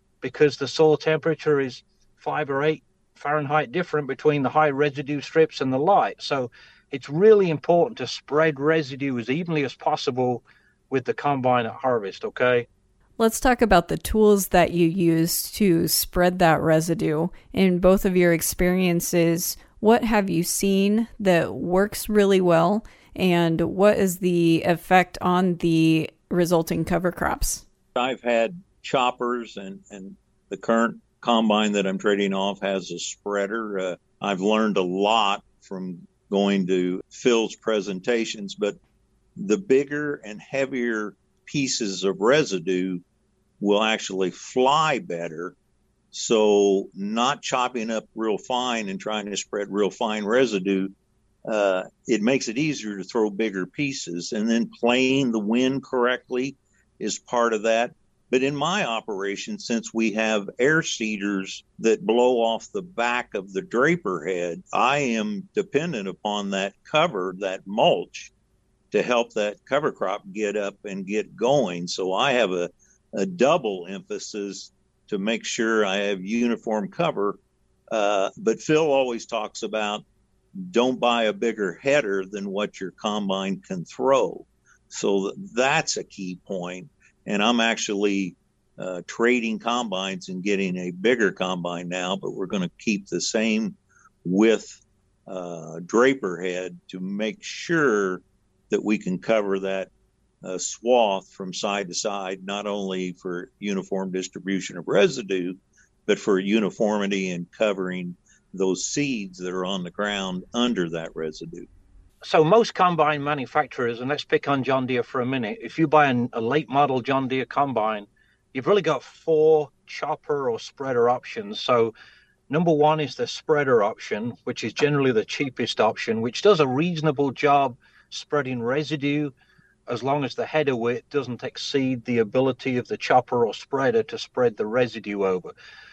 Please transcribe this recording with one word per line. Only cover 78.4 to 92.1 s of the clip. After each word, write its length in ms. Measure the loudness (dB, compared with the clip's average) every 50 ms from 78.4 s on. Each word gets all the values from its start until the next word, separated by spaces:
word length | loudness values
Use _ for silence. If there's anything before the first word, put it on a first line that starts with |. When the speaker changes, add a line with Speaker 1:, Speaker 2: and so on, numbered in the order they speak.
| -2 -2 -2 0
Speaker 3:
Phil 280 | 0 0 2 2 2 2
always 360 | 2 2 0 0 -4 -6 -8
talks 360 | -6 -6 -6 -6 -8 -8 -8
about 440 | -8 -6 -4 -4 -4 -4 -4 -6 -10 _ _ _ _ _ _ _ _ _ -14 -14 -12 -2
don't 300 | 0 2 2 2 2 2
buy 220 | 2 2 2 2 2
a 100 | 0 0
bigger 400 | 0 -2 -2 -2 -2 -4 -4 -4
header 500 | -2 0 2 2 2 2 0 -2 -4 -4
than 240 | -6 -8 -8 -8 -6
what 300 | -4 -4 -4 -6 -6 -10
your 120 | -12 -12
combine 680 | -10 _ -4 -4 -2 -2 -2 -2 -2 -2 -2 -4 -6 -6
can 240 | -8 -10 -10 -10 -10
throw. 640 | -10 -8 -2 0 2 2 2 2 0 -4 -8 -16 _ _ _ _ _ _ _ _ _
So 440 | -10 -4 -2 0 0 0 0 -2
th-, 180 | -6 -8 -14 -6 -2
that's 440 | 0 0 2 0 0 -2 -2 -6 -6
a 60 | -8
key 340 | -10 -12 -12 -10 -10 -10 -12 _ -10
point. 400 | -8 -8 -8 -8 -10 -12 -14 -18 _ _ _ _ _ _ _ -4
And 160 | -2 0 2
I'm 160 | 2 2 2
actually, 760 | 2 0 0 -2 -4 -4 -2 0 0 0 0 0 -2 -4 -8 _ _ _ _ _ _ _ _ -12
uh, 240 | -10 -10 -10 -10 -12
trading 540 | -10 -4 0 2 2 2 2 0 -2 -4 -4
combines 680 | -4 -4 -2 -2 -4 -4 -4 -4 -4 -4 -6 -8 -10 -10
and 120 | -10 -6
getting 340 | -2 -2 0 0 0 -2 -4
a 140 | -4 -6 -6
bigger 420 | -6 0 2 2 2 4 2 0
combine 560 | 0 -2 -4 -4 -4 -4 -4 -6 -6 -6 -8 -6
now, 280 | -6 -4 -4 -4